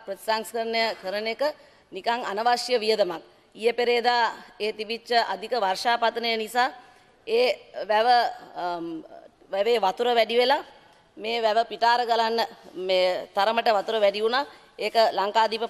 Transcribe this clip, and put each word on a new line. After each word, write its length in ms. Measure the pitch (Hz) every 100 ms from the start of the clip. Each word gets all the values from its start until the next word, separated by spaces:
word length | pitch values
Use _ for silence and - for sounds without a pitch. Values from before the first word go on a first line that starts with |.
ප්‍රතිසංස්කරණය 800 | - 190 - 220 214 240 226 226 226 190
කරන 320 | 185 202 220
එක 140 | 226 285 294 - _ _
නිකන් 300 | 185 202 233 -
අනවශ්‍ය 540 | 202 233 240 247 247
වියදමක්. 440 | 214 220 185 170 - _ _ -
ඊයේ 180 | 220
පෙරේදා 600 | 233 240 240 240 240 226 - - -
ඒ 120 | 208
තිබිච්ච 380 | 214 214 226 - 233 220
අධික 240 | 190 214
වර්ෂාපතනය 840 | 240 196 190 247 233 226 226 233 226
නිසා 320 | 214 247 254 - - - _ _ -
ඒ 200 | 226 247 - - 123
වැව, 240 | 185 214 233 240 220 - -
අම්, 500 | - 175 175 170 160 - - - _ -
වැවේ 300 | 190 202 233
වතුර 280 | 190 185 240 233
වැඩි 220 | 214 233
වෙලා 260 | 247 294 - - - _ _ -
මේ 240 | 214 233
වැව 260 | 220 214 226
පිටාර 380 | 208 226 240 233
ගලන්න 340 | 226 226 226 220 - 185
මේ 540 | 170 185 185 180 180 -
තරමට 340 | - 202 233 233
වතුර 280 | 208 190 220
වැඩි 200 | 202 196
වුණා. 240 | 220 247 294 - - -
ඒක 200 | 208 233 220
ලංකාදීප 520 | 165 196 214 220 214